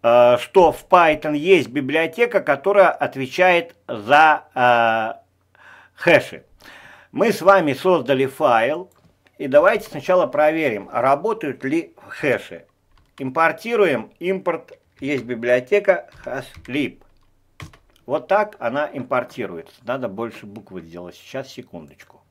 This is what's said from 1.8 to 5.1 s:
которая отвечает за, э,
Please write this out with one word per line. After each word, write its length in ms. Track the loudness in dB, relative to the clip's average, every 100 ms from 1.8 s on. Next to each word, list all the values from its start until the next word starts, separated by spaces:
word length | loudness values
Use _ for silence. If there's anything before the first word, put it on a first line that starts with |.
| -4 -2 -2 -2 -2 -2
которая 480 | -2 -2 2 4 4
отвечает 880 | 2 -6 -6 -8 0 2 2 -2 _ -12
за, 580 | -10 2 6 6 4 -2
э, 600 | 0 2 4 2 0 -4